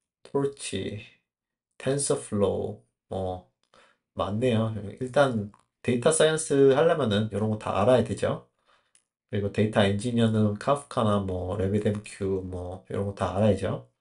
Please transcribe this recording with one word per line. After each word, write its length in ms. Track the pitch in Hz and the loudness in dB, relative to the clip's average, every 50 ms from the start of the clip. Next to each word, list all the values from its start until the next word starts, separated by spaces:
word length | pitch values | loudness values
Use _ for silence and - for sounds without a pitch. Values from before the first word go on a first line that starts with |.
| _ _ _ _ _ | _ _ _ _ _
토치, 800 | - - 143 139 139 - - - - - - - - 104 110 - - _ _ _ _ _ _ _ _ _ _ _ _ _ | -6 -4 -2 -2 -2 -4 -8 -12 -8 -6 -6 -6 -6 -8 -10 -14 -16 _ _ _ _ _ _ _ _ _ _ _ _ _
텐서플로우, 1080 | _ - 131 131 113 - - - - - - 107 101 98 92 95 95 101 104 107 - _ _ _ _ _ - | _ -2 -2 -2 0 0 -2 -2 -4 -2 -6 -2 0 0 0 0 -2 -4 -6 -8 -14 _ _ _ _ _ -10
뭐 420 | 95 95 95 92 92 92 - _ _ _ _ _ _ _ _ _ _ _ _ _ - | -8 -6 -6 -6 -8 -10 -14 _ _ _ _ _ _ _ _ _ _ _ _ _ -6
많네요. 640 | 92 85 95 104 113 127 127 110 110 113 110 110 98 101 98 113 - | -4 -4 -2 -2 0 0 2 2 2 0 -2 -4 -8 -10 -10 -10 -10
일단 500 | 127 127 - 147 139 131 113 104 101 104 - _ _ _ _ _ | -10 -2 2 2 2 2 2 -2 -4 -6 -12 _ _ _ _ _
데이터 300 | - 120 127 120 120 160 | -2 -2 -2 2 2 2
사이언스 640 | 160 - 156 156 156 151 - - 143 139 139 135 131 | 4 4 4 4 4 0 -2 0 4 6 6 6 6
하려면은 560 | 147 165 170 165 151 131 110 101 107 107 107 | 6 4 2 2 2 0 0 0 0 0 -2
이런 180 | 101 101 107 110 | -2 -2 -2 -2
거 80 | 107 104 | -2 -4
다 220 | - - - 95 | -4 -2 0 2
알아야 220 | 104 123 127 117 117 | 4 6 4 4 4
되죠. 460 | 107 98 - - - 147 - - _ _ _ _ _ _ _ _ _ _ _ _ _ _ _ _ - | 0 -2 -2 -2 -2 -2 -4 -10 _ _ _ _ _ _ _ _ _ _ _ _ _ _ _ _ -6
그리고 200 | 110 101 101 98 | -4 -4 -4 -2
데이터 320 | - 107 110 107 107 110 98 | 0 0 0 2 4 2 2
엔지니어는 720 | 101 101 101 113 123 117 117 113 110 110 107 107 104 101 - | 2 2 0 -2 -2 2 2 2 4 4 4 2 2 0 -2
카프카나 600 | - 139 143 143 - _ - 123 113 104 101 101 | -2 -2 -2 -2 -4 _ -2 0 0 2 2 0
뭐 360 | 98 95 90 90 90 90 101 | 0 -2 -4 -6 -4 -4 -2
래비드엠큐 840 | - 95 98 107 101 - 107 101 104 - - - - 101 95 95 92 92 92 | -2 0 0 0 0 0 0 -2 -2 -8 -12 -10 -6 -4 -2 -2 -4 -4 -8
뭐 360 | 92 90 90 90 92 92 _ - | -10 -10 -10 -10 -12 -14 _ -8
이런 160 | - 101 101 | -6 -6 -6
거 100 | 101 101 | -6 -4
다 200 | - 95 87 87 | -4 -4 -2 0
알아야죠. 540 | 101 110 107 92 - 98 82 - - - _ _ _ | 2 2 2 2 2 -2 -4 -6 -6 -10 _ _ _